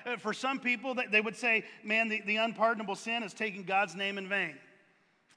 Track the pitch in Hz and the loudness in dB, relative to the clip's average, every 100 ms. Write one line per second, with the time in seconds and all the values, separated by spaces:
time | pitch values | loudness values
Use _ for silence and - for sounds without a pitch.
0 | 240 226 214 - 269 269 247 240 262 247 | -6 -2 -2 0 0 0 0 0 0 -2
1 | 214 214 220 - 247 220 - - 214 220 | 2 2 2 0 2 2 0 -8 0 2
2 | 226 214 196 214 226 196 226 220 202 196 | 2 0 0 2 2 2 2 2 -2 -4
3 | 226 233 196 - 220 190 180 190 202 175 | -2 -4 -4 -4 -4 -4 0 2 2 0
4 | 196 196 190 196 170 135 - - _ _ | -2 -2 -2 0 -2 -6 -18 -20 _ _
5 | _ _ _ | _ _ _